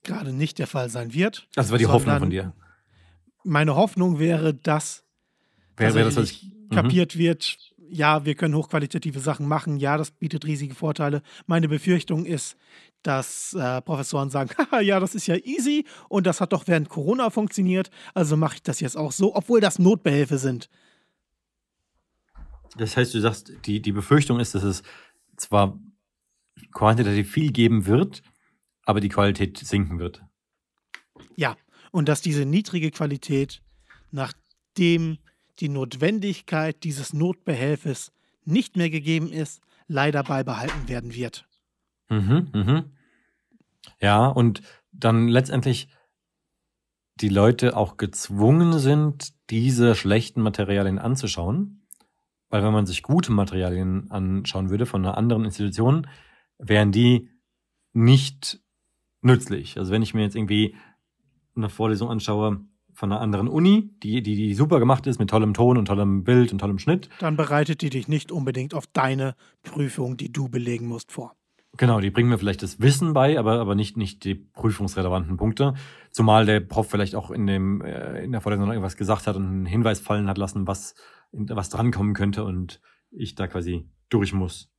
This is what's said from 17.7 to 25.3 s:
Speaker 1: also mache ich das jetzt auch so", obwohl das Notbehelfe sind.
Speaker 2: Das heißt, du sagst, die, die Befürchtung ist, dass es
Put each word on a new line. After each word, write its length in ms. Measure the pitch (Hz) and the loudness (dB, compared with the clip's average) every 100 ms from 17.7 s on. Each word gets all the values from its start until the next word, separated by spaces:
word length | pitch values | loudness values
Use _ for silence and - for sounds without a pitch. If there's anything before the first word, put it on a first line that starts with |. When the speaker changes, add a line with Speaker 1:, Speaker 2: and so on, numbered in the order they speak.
| 185 185 - - | 0 -4 -10 -10
Speaker 1:
also 240 | - 156 151 | -2 0 2
mache 200 | 156 - | 0 -4
ich 40 | |
das 180 | - - | -8 -6
jetzt 160 | 135 - | -6 -6
auch 160 | 156 | -6
so", 240 | - 196 208 | 0 0 0
obwohl 240 | - 240 | 2 4
das 200 | 202 - | 4 4
Notbehelfe 580 | 180 208 175 143 143 143 | 4 4 2 2 2 0
sind. 320 | 135 123 - _ _ _ _ _ _ _ _ _ _ _ _ _ _ _ _ - - - _ - | -2 -4 -10 _ _ _ _ _ _ _ _ _ _ _ _ _ _ _ _ -20 -20 -20 _ -8
Speaker 2:
Das 180 | 110 - | -4 0
heißt, 160 | 123 113 | 0 2
du 40 | |
sagst, 320 | 110 104 - - - | -2 -2 -14 -16 -6
die, 160 | 104 | -4
die 100 | 104 | -2
Befürchtung 480 | 101 92 147 143 120 | -4 4 4 4 0
ist, 140 | 113 | 0
dass 100 | 98 | -2
es 200 | 98 90 - - _ _ _ | -2 -4 -8 -20 _ _ _